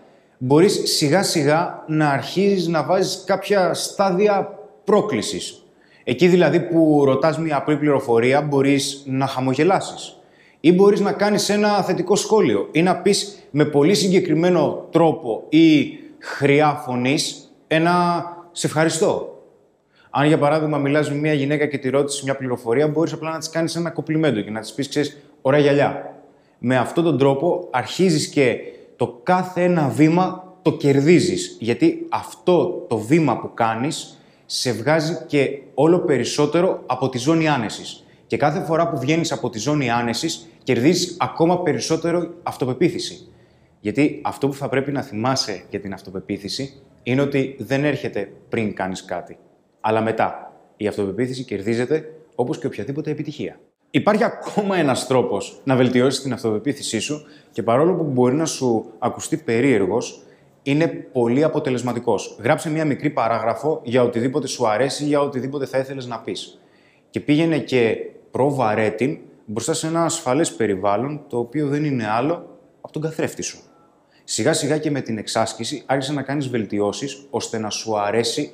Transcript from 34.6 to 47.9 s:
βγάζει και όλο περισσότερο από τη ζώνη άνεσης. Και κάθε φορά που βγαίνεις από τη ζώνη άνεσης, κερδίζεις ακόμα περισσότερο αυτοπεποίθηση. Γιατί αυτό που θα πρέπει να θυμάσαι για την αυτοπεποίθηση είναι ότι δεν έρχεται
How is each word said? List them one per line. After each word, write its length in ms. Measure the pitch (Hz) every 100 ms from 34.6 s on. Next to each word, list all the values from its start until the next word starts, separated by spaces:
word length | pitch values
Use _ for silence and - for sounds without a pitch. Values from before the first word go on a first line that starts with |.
| 127
βγάζει 460 | 110 127 160 156 175 -
και 320 | 143 131 - -
όλο 260 | - 156 175
περισσότερο 840 | - 127 113 - 147 170 180 - -
από 240 | 123 131
τη 80 | 127
ζώνη 300 | 131 165 156
άνεσης. 580 | 139 101 - 87 - - _ -
Και 100 | 113
κάθε 220 | 147 180
φορά 300 | 156 160 170
που 100 | 147
βγαίνεις 320 | 127 165 156
από 180 | 139 123
τη 100 | 107
ζώνη 300 | 123 151 123
άνεσης, 600 | 120 120 117 160 - - -
κερδίζεις 540 | - - 139 175 - -
ακόμα 420 | 123 - 170 180
περισσότερο 720 | 160 123 - 160 170 175 165 -
αυτοπεποίθηση. 840 | - - 127 123 - - - - - - _ _ _ _
Γιατί 420 | 104 135 151 147
αυτό 240 | 156 - 139
που 60 |
θα 160 | 139 139
πρέπει 220 | 131 139
να 100 | 139
θυμάσαι 640 | - 107 123 127 - 92 -
για 100 | 101
την 140 | 98
αυτοπεποίθηση 880 | 95 95 92 - 98 98 - 135 - - _
είναι 180 | 120 131
ότι 340 | 143 139 135 -
δεν 240 | 107 135
έρχεται 480 | 147